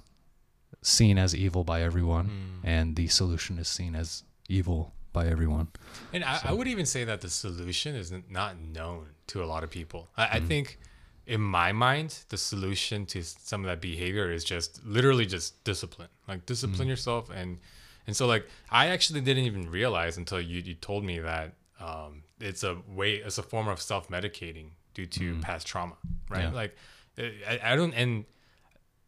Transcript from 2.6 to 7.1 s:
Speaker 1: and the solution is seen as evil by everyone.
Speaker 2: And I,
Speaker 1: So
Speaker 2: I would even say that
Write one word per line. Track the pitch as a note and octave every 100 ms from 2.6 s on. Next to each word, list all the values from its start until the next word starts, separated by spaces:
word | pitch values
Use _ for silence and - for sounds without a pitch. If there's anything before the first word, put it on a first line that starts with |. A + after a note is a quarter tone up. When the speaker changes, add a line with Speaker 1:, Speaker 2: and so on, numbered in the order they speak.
Speaker 1:
and | F2 E2 E2 D#2+
the | E2+
solution | - F2+ E2 - F2
is | E2
seen | - F2+ D#2+
as | E2 - - _ -
evil | F#2+ F2 E2 D#2+ - -
by | E2+ E2+
everyone. | D#2+ D#2+ D2+ D#2+ - - - -
Speaker 2:
And | F3+
I, | C#3+ C#3+
Speaker 1:
So | -
Speaker 2:
I |
would | G#3 C4
even | A3 D3+
say | C3+
that | A#2